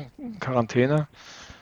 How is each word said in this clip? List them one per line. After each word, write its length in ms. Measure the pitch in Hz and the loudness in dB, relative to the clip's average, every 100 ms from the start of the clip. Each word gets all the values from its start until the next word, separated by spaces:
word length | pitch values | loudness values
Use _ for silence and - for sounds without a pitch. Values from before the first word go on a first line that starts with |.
| 135 - | -12 -12
in 200 | 247 214 | -12 -8
Quarantäne. 680 | 131 127 113 120 131 151 147 - - - - - | -2 0 2 2 4 2 0 -8 -20 -20 -20 -20